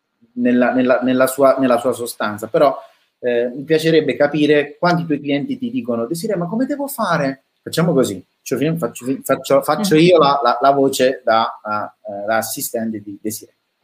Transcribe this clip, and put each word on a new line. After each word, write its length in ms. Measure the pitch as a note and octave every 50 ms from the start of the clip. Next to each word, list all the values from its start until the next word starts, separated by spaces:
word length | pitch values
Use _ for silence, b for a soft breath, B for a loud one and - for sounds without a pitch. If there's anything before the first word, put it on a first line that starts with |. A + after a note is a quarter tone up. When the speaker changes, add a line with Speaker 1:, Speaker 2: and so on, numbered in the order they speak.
| _ _ _ _ _ _ _
Speaker 1:
nella, 380 | B2 B2 B2 B2 B2 B2 A#2+ A#2
nella, 280 | C3 B2+ B2+ B2+ A#2 B2
nella 240 | B2+ B2+ B2+ C3
sua, 300 | B2+ - - C#3 C3+ C3 -
nella 180 | C3+ B2+ B2
sua 160 | A#2 - C3 A#2
sostanza, 540 | A2 A#2+ A#2 - - B2 G#2+ G#2 G#2 A2+
però, 280 | A2 - E3 D3+ C#3 - B B B B B B B _ _ -
eh, 280 | B2 A#2+ A#2 A#2+ B2 A#2+
mi 80 | C#3+ C3+
piacerebbe 540 | D#3 D#3+ D#3 D#3+ D#3+ E3 D#3 D3 C#3 B2
capire 600 | - D3 C#3+ D3 D#3 D3 C#3+ D3+ D3 C#3 - -
quanti 300 | - - F3 F3 F3 E3
tuoi 140 | D#3+ D3 C#3
clienti 360 | C#3+ C#3+ C#3 C#3+ C#3 C#3 C3
ti 140 | B2 B2 A#2+
dicono: 360 | A#2 C3 A2+ A#2+ A#2+ A#2 A#2
"Desiree, 300 | A#2+ E3 E3+ - A3 G#3
ma 100 | F3 F3
come 200 | E3+ G#3+ A3+ C4
devo 220 | C4 D4 C#4 C#4+ C4
fare?" 560 | - - A3 F#3+ E3+ D3+ C#3+ C3+ C3+ - _ _ _ _ _
Facciamo 300 | - - - E3 E3+ D#3+
così, 320 | C3+ B2 G#2 G2+ F2+ - _ _ _
faccio 180 | _ - C3+
fin-, 220 | A#2+ C3+ D#3 E3 -
faccio 260 | - A#2 - - B2
fin-, 180 | B2 C3+ - -
faccio, 400 | - C3+ C3 - - C#3 C#3 C#3
faccio 320 | - D3+ D#3 G#3+ F#3+ D#3
Speaker 2:
Mhm. 60 | D#3
Speaker 1:
io 180 | E3 F3 F3+ D#3+
la, 220 | D3+ C#3 C#3+ C3+ A#2+
la, 160 | A#2+ A#2+ -
la 100 | C#3 C#3 C#3
voce 500 | C#3 C3+ C#3 - - B2+ B2+ C3+ - -
da, 360 | - A2 A2+ A#2 A#2 - - -
eh, 600 | G#2+ G#2+ G#2+ G2+ - - _ - G#2+ G2+ G2+ G2+
da 100 | G#2 A2+
assistente 640 | A2+ A2 - - - C3+ - - A#2 A2+ A2+ A2 G#2+
di 160 | G#2 G#2 G2+ G2 -
Desiree. 320 | G#2+ G#2+ - - - _ _ _ _ _ _